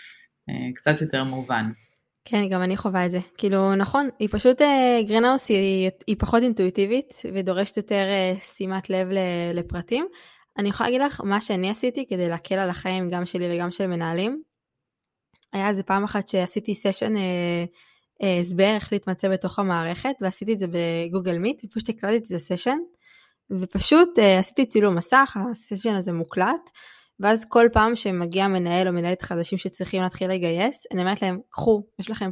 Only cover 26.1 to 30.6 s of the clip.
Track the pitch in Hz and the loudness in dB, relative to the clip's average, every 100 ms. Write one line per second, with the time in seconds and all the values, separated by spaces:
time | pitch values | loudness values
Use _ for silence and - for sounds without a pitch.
26.1 | 170 165 185 196 330 - - - - _ | -4 -4 0 0 0 -6 -20 -20 -20 _
27.1 | - 202 220 - 233 233 226 220 240 202 | -2 2 2 2 6 6 6 2 2 -2
28.1 | 180 170 185 196 185 175 175 185 175 170 | -2 -2 0 2 2 2 2 2 0 -2
29.1 | 185 - 175 170 190 185 - 185 190 185 | -4 -4 -4 -4 -4 -6 -6 -4 -2 -2
30.1 | - 185 190 175 170 | -2 -4 -2 0 0